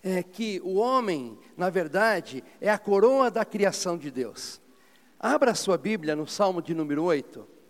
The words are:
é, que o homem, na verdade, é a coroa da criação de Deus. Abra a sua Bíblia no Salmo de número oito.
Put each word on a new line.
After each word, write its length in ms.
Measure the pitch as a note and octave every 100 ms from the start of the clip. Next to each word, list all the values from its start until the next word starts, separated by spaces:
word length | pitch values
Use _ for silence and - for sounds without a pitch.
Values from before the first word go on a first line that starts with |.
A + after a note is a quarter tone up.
é, 200 | F#3+ F#3
que 380 | F3 - A3 F#3
o 100 | F3+
homem, 640 | F#3+ A#3+ C4 A3 D#3 A#2+ G#2+ - -
na 140 | F3+
verdade, 760 | F#3 D#3+ D#3+ A3 F#3+ - C3 - -
é 100 | G3
a 80 | G#3
coroa 520 | - G3 A3+ C4+ B3
da 140 | A3
criação 540 | G#3+ G#3+ G3 - F#3 E3+
de 120 | -
Deus. 500 | B2+ A#2 - - - _ _ _ _ _ _
Abra 320 | A3 D4 C4
a 40 |
sua 220 | F#3+ - E3+
Bíblia 380 | G3 G#3+ D3+
no 120 | D3+ D3+
Salmo 360 | - G3+ F3+
de 100 | D#3+
número 300 | E3 D3+ C#3+
oito. 440 | F3 D3+ - - G#2 -